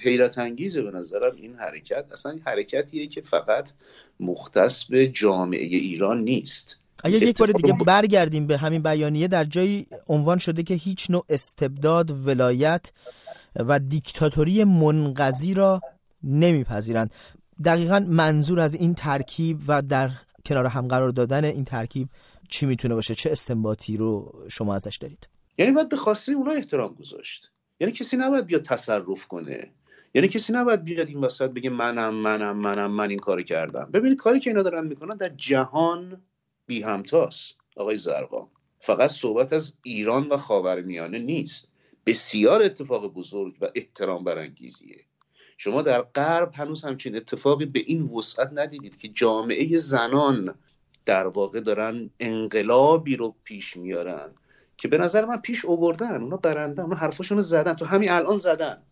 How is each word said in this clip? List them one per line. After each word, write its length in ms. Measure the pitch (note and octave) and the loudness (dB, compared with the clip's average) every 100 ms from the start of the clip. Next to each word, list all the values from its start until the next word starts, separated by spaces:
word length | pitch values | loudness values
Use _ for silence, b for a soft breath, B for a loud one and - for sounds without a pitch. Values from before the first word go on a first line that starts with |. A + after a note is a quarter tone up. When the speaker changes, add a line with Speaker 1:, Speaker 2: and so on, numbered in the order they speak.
Speaker 1:
حیرت 360 | B2+ A#2+ B2 B2 | 2 4 4 2
انگیزه 440 | A#2+ A#2+ F#3+ E3 | -6 -4 -4 -4
به 80 | G#2 | -4
نظرم 460 | F#2 E2 G2+ B2 - | -8 -6 -2 -2 -2
این 180 | A2+ | -12
حرکت. 520 | A#2+ F#2 D2+ - C#3 - | -12 -12 -12 -8 -8 -8
اصلاً 200 | - C#3 | -12 -12
این 100 | D#3+ D#3+ | -10 -6
حرکتیه 600 | G#2 G#2 C3+ D3 D#3 D3+ | -4 -2 -4 -4 -8 -10
که 140 | C3+ | -12
فقط 520 | - E2 - A#2 C#3+ - b b b - | -4 -2 0 -2 -2 -16 b b b -8
مختص 640 | F2+ E2+ - G2+ G2 - | -6 -6 -2 2 4 2
به 240 | - B2+ C3 | 2 4 4
جامعه 520 | C3 G#2 F#2 F2+ F2+ | 4 2 2 0 -2
ایران 600 | E2+ F2+ F#2+ E2+ G2 A#2+ | -2 -2 -2 -2 0 0
نیست. 600 | A2 B2 - - - - _ - | 0 -2 -2 -6 -6 -14 _ -6
Speaker 2:
اگه 120 | D#3+ A3 | 2 4
یک 220 | A#3 - | 4 6
بار 120 | G#3+ | 4
Speaker 1:
اتفاق 200 | G3+ F#3+ | 6 4
Speaker 2:
دیگه 140 | F#3+ | 6
برگردیم 600 | E3+ G3 G#3 G3 D#3+ D#3 D3 | 6 6 6 6 4 2 2
به 100 | C#3+ | 0
همین 260 | D#3 D#3+ | 2 0
بیانیه، 460 | D#3 D3+ D3+ D3+ F3+ | 2 2 2 0 2
در 160 | F#3 | 2
جایی 420 | D3+ F3 F#3+ G3+ - - - | 2 2 0 0 -6 -14 0
عنوان 300 | D3+ D3+ F3+ | 2 4 2
شده 240 | F3 E3 | 2 -2
که 120 | E3 | -2
هیچ 360 | F3 F#3+ F#3+ - | -2 -2 -4 0
نوع 140 | F3+ - | -2 0
استبداد، 960 | D3 - - C3+ C#3 D3+ E3+ E3 C#3+ C3+ | 0 0 0 -2 0 2 4 2 -2 0
ولایت 680 | C3 B2+ B2+ D3+ E3+ - B B B B B B - | 4 4 4 2 0 -4 B B B B B B -4
و 220 | A#2 C#3 | 2 2
دیکتاتوری 840 | C3+ D3+ - - D#3 C#3+ D#3 G#3 | 2 -2 -4 0 0 2 2 4
منقضی 880 | G#3 F3 D3+ D#3 C#3+ C3 C3+ C3 E3+ | 6 6 6 4 0 0 0 0 -2
را 260 | F#3+ G3 F#3 - - _ _ | 4 4 4 -2 -18 _ _
نمیپذیرند. 920 | C#3 D3 E3+ D#3 A#2+ G#2+ A2+ A2+ A2+ B B B _ - | 0 4 6 4 0 -2 0 0 0 B B B _ -2
دقیقاً 420 | E3 E3+ E3+ G3+ F#3 | 2 2 4 2 4
منظور 520 | E3 D#3 D3+ D3 F3 | 4 4 4 2 2
از 140 | D#3 | 2
این 200 | D#3+ E3+ | 2 0
ترکیب 640 | E3+ D#3 C#3 C3 - E3 D#3 C#3+ | 0 -2 -2 -4 -4 -2 -2 0
و 140 | D3 | 0
در 280 | C#3 C3+ C3 B2+ - _ - | 2 0 0 -4 -14 _ -2
کنار 200 | C#3 B2+ | 0 0
هم 220 | B2 B2+ | -2 0
قرار 220 | B2+ C3 | 0 2
دادن 340 | B2+ A#2+ C#3 | 2 2 2
این 200 | D3+ C#3 | 0 -2
ترکیب 440 | C3 B2 A2 C3+ C3 b b b - | -6 -6 -6 -6 -8 b b b -8
چی 180 | - C#3 | -2 0
می‌تونه 280 | A#2+ B2 | 0 0
باشه؟ 200 | A2+ A2 | -2 -2
چه 160 | A2+ - | -4 -2
استنباطی 640 | D#3 - A2+ A2 G#2+ - G#2+ | -2 -2 -2 -2 -4 -4 -2
رو 360 | A2 G#2 - - - | 0 -2 -4 -16 -14
شما 260 | - G#2 | -6 -4
ازش 220 | G2 G#2 - | -2 -4 -8
دارید؟ 320 | - - - _ _ - | -12 -16 -20 _ _ 2
Speaker 1:
یعنی 140 | A3 | 4
باید 160 | C#4 D4+ | 4 2
به 80 | C#4+ | 0
خواسته 360 | A3 G#3 - | 0 0 0
اونا 200 | C#4+ C4+ | -2 0
احترام 420 | D4+ - C#3 G#2 | -2 -2 -2 -4
گذاشت. 560 | - - - - - - _ _ _ | -8 -18 -18 -16 -18 -20 _ _ _
یعنی 120 | F#3 | -4
کسی 240 | A3+ A#3 B3+ | -2 -4 -2
نباید 300 | C4 C4+ F3 | 0 0 0
بیاد 160 | E3 | -2
تصرف 640 | - A#2+ - G#2 F2+ F#2+ - | 0 -2 0 -2 -2 -8 -8
کنه. 420 | F2 D2+ A#1+ - _ b b b | -12 -10 -12 -14 _ b b b
یعنی 140 | B2+ F#3+ | 2 2
کسی 240 | A3 G#3+ | 0 -2
نباید 320 | A#3+ B3 G#3+ | 0 2 2
بیاد 240 | D#3+ E3+ D#3+ | 0 -4 -4
این 120 | C#3+ | -2
وسط 300 | C3 - C3 | -4 -2 -4
بگه 200 | B2 B2+ | -4 -6
منم، 440 | B2 A#2+ A#2 A2 | -2 -2 -2 -2
منم، 420 | A2 G#2+ G#2+ G#2 G#2 | -2 -2 -2 -2 -2
منم، 360 | G#2 G2+ G2+ | -2 -2 -2
من 180 | G#2 G#2 | -2 -2
این 80 | G2+ | -4
کارو 240 | G2+ F#2 | -4 -4
کردم. 480 | F2 D#2+ D#2+ B1+ C2+ | -2 -4 -4 -8 -2
ببینید 260 | F#3 C4 C4+ | 0 2 2
کاری 220 | A3+ C4 | 2 2
که 100 | C4 | 2
اینا 120 | G#3 | 0
دارن 240 | F#3 E3+ D#3 | 0 -2 -6
می‌کنن 300 | C#3+ E3 G#3 | -8 -12 -8
در 120 | F#3 | -8
جهان 920 | C#3 B2+ C3+ C3 D3+ E3+ F3 F3+ F#3 _ _ _ _ - | -8 0 0 0 0 0 0 -8 -18 _ _ _ _ -10
بی 160 | A#2 | -8
همتاست، 720 | G#2+ G2 G2 E3 C3+ - - - _ - | -4 -6 0 2 2 -4 -16 -18 _ -8
آقای 200 | G#2 G#2+ | -4 -4
زرقا. 520 | E2+ C#2+ B1+ A#1 - _ _ _ | -4 -6 -6 -10 -12 _ _ _
فقط 320 | - F2+ C#3 | -2 2 2
صحبت 420 | - A#2+ A2 C3+ | 2 -2 0 0
از 220 | D#3 D#3 - | 0 -4 -12
ایران 460 | B2 G#2+ G#2+ B2+ D3 | -10 -4 0 0 0
و 80 | C#3+ | -4
خاورمیانه 800 | C#3 G2+ F#2 F2+ F#2 E2+ E2 A2+ | 0 0 0 -2 -4 -8 -8 -8
نیست. 540 | A#2+ E3 E2 - - b b b - | -4 -4 -4 -8 -12 b b b -2
بسیار 560 | - - A2 A2 G#3+ | 0 0 4 6 6
اتفاق 500 | G3+ - C3+ A2+ G2+ | 4 0 -4 -4 -4
بزرگ 420 | F2 F2 G2+ F#2+ - | -10 -10 -8 -8 -6
و 80 | G2 | -6
احترام 500 | - - - F#2+ F2 | -6 -10 -6 -4 -2
برانگیزیه. 760 | F2 D#2+ D2 C#2 B1 - - - _ _ b b b b | -4 -6 -8 -16 -18 -18 -20 -20 _ _ b b b b
شما 260 | G2+ C3 | -2 0
در 200 | D3 B2 | 2 0
غرب 500 | B2 - D3+ E3 E3+ | 0 -2 0 0 -2
هنوز 300 | C#3+ D3 D#3 | -4 -10 -10
همچین 320 | D3 C3+ B2 G#2+ | -10 -10 -8 -10
اتفاقی 500 | A2 B2+ C#3+ C#3+ D3 | -8 -2 0 0 0
به 140 | C3 - | -4 -2
این 160 | E3 | -2
وسعت 480 | C3 A2+ - - C3+ | -2 -4 -4 -2 -4
ندیدید 420 | D3 D3+ D3 G2+ - | -4 -8 -8 -18 -18
که 120 | G#2+ | -12
جامعه 680 | - A#2 A2 A#2 F2+ D3+ E3 | 0 2 2 -2 -2 2 2
زنان 800 | C3+ C3 A#2 C#3 C#3+ B2+ F#2 - _ _ _ _ | 2 0 2 4 4 2 -2 -10 _ _ _ _
در 220 | - F#2+ F#2+ | 0 2 2
واقع 340 | G2 G2 A2 | -2 -2 -2
دارن 500 | G#2+ G#2 A2 A#2 G#2+ - | -2 -2 -2 -6 -12 -8
انقلابی 960 | A#2+ A2 A2 G#2+ G#2 B2 C#3+ E3 D3 B2 | -6 -4 -2 -2 4 6 6 4 2 -4
رو 180 | A2+ - | -4 -8
پیش 320 | - G#2 - F2+ | -16 -16 -14 -12
میارن 540 | F#2 F2 F2 D#2 D2 - b b b - | -8 -6 -6 -10 -14 -20 b b b -10
که 120 | D3+ | -2
به 100 | D3+ | 0
نظر 260 | E3+ G#3 | 2 0
من 120 | A3 A#3 | 0 -4
پیش 280 | - A#3 | -6 -8
آوردن. 580 | - E3+ E3+ E3 A#3 D3 | -2 0 0 0 -4 -6
اونا 140 | A#2+ F#3 | -6 -4
برندن، 460 | E3 D3+ D3+ C#3+ | -2 -2 -4 -6
اونا 140 | E3+ E3+ | -6 -4
حرفاشونو 440 | D#3 D3 F#3 G#3 | -4 -6 -2 -2
زدن، 340 | F3 D#3+ E3+ | 2 2 2
تو 100 | E3 | 0
همین 260 | E3 G3 G3 | 0 2 4
الان 260 | F3 D#3+ G3+ | 2 2 0
زدن. 460 | F3+ D#3+ D3+ - _ | 2 0 -2 -6 _